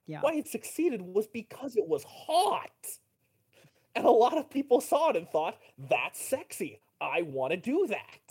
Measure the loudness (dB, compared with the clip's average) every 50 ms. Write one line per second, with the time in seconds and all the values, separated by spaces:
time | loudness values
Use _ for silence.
0 | _ -12 -8 -2 0 0 0 0 -4 -6 -8 -10 -10 -10 -6 -2 -2 -2 -2 -4
1 | -6 -4 -2 -2 -2 -2 -6 -14 -14 -14 -14 -12 -10 -6 -2 -2 0 0 0 -2
2 | -2 -6 -18 -14 -4 2 2 4 4 4 2 -2 -4 -10 _ _ -14 -14 -14 -14
3 | _ _ _ _ _ _ _ _ _ _ _ _ _ -20 _ _ _ _ -4 2
4 | 4 6 8 8 6 6 4 0 -2 -2 -4 -4 0 2 2 2 4 4 2 2
5 | 4 4 2 0 -2 -2 -2 0 0 -2 -4 -8 _ -20 _ -12 -4 -2 -2 -2
6 | -2 -4 -8 -10 -8 -4 -4 -4 -6 -6 -8 -8 -8 -8 -8 -14 _ _ _ -8
7 | -6 -4 -2 -2 -4 -2 -2 -4 -2 -2 -2 -4 -2 -2 0 0 0 0 -2 -6
8 | -8 -12 -20 -20 _ -12